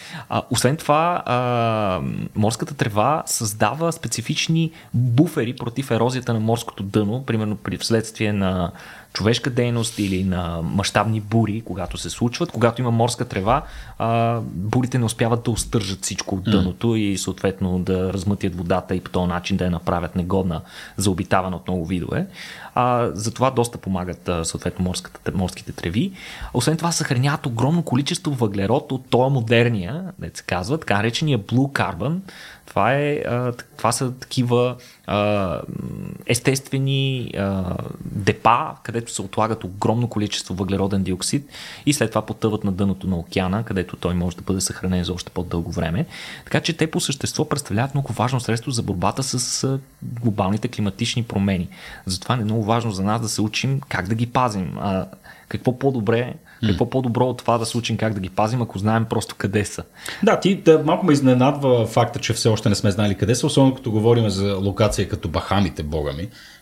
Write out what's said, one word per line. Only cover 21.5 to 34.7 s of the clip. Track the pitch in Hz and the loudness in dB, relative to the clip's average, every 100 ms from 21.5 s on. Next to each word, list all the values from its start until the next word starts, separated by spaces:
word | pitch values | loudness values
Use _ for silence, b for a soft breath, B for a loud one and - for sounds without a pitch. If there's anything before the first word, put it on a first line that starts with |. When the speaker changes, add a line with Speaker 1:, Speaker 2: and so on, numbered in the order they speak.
| 87 | -6
Speaker 1:
от | - | -4
много | 92 82 | -4 -2
видове. | 92 71 - 190 B B B B - | -2 -2 -4 -4 B B B B 0
А, | 123 123 117 | 2 2 0
за | 87 110 | -2 -6
това | - 127 | 0 0
доста | 123 117 - | 2 0 -2
помагат, | 95 92 90 85 - | -4 -4 -4 -6 -2
а, | 87 82 | -2 -2
съответно | 85 90 - 90 | -4 -6 -2 -2
морската, | 90 - - - 95 | -2 -8 -8 -4 -2
морските | 90 - - | -2 -4 -14
треви. | - 85 95 190 190 B B B | -6 -2 -2 -2 -4 B B B
Освен | 120 135 160 | 0 0 0
това | 170 | 0
съхраняват | 165 160 123 143 151 143 | -2 0 2 2 0 -2
огромно | 117 131 170 | 0 2 2
количество | - 127 143 175 156 | 2 0 0 -2 -4
въглерод | 131 113 98 98 135 - | 0 0 2 2 0 0
от | 127 - | -8 2
тоя | 120 131 | 4 4
модерния, | 139 113 117 120 110 87 151 190 - | 2 4 4 6 2 -4 -6 -8 -10
дето | 82 - | -12 -10
се | |
казва, | - 90 92 160 | -4 -4 -2 -4
така | - 101 | 0 2
наречения | 110 120 156 123 | 2 0 0 0
blue | 98 120 139 | 2 2 2
carbon. | - 95 85 117 180 196 B B B - | 0 -2 0 -2 -2 -6 B B B -4
Това | - 104 | 2 4
е, | 139 147 | 4 2
а, | 147 - 120 123 | 0 0 0 -2
так-, | 120 - - | -4 -12 -2
това | 113 | 0
са | - 127 | 0 -2
такива, | 123 - - 120 120 123 | -4 -4 0 2 4 2